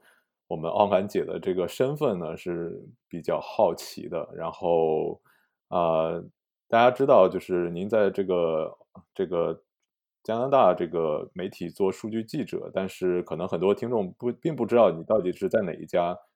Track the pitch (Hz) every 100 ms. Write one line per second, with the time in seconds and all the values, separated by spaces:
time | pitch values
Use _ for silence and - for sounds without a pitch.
0 | _ _ _ _ - 85 82 104 101 95
1 | 101 95 85 87 90 90 85 - 131 147
2 | 151 92 80 80 90 87 85 92 - -
3 | _ 85 80 78 - - 98 80 - -
4 | 78 82 73 - 82 - 90 85 80 78
5 | 80 82 _ _ _ _ - 90 85 80
6 | 80 85 87 _ _ _ - 113 123 123
7 | 139 123 92 90 - 90 87 87 101 110
8 | 98 95 95 90 85 80 80 - _ -
9 | _ - 90 87 85 82 _ _ _ _
10 | _ _ - 113 131 139 101 90 87 85
11 | 82 76 87 90 90 - 85 - 95 -
12 | 110 113 110 - 98 - 85 95 95 -
13 | 92 90 87 78 92 87 92 101 117 120
14 | 92 - 120 120 165 139 110 120 104 82
15 | 82 107 90 85 95 113 95 76 80 92
16 | 85 90 _